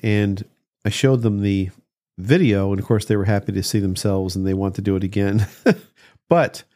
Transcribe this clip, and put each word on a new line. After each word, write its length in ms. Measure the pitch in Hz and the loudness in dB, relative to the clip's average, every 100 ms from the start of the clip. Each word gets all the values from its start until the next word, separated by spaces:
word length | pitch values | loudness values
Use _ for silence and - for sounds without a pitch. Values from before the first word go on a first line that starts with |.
and 420 | 110 104 101 98 - _ _ _ | 0 2 2 -2 -8 _ _ _
I 40 | 104 | -4
showed 340 | - 135 127 | -2 0 0
them 180 | 113 101 | 0 0
the 300 | 101 98 95 - _ _ _ - | 0 0 -2 -8 _ _ _ -10
video, 540 | 92 165 151 101 98 | 0 2 4 2 0
and 100 | 98 | -2
of 60 | - | 0
course, 180 | 110 | -2
they 120 | - 104 | 0 0
were 100 | 98 | 2
happy 260 | 101 - | 0 -2
to 100 | 98 | -4
see 180 | - 110 | -2 -2
themselves, 540 | 98 92 104 95 95 | -2 -2 -2 -2 -2
and 120 | 95 95 | -4 -2
they 80 | |
want 200 | 95 98 92 | -2 -2 -2
to 60 | |
do 140 | 101 95 | -2 -2
it 80 | |
again. 420 | 95 98 101 104 101 - | -2 -2 0 0 -2 0
<laughs> 120 | 254 - - _ - _ - | 0 0 -4 _ -20 _ 2
But 360 | 170 139 - - | 2 2 -4 -20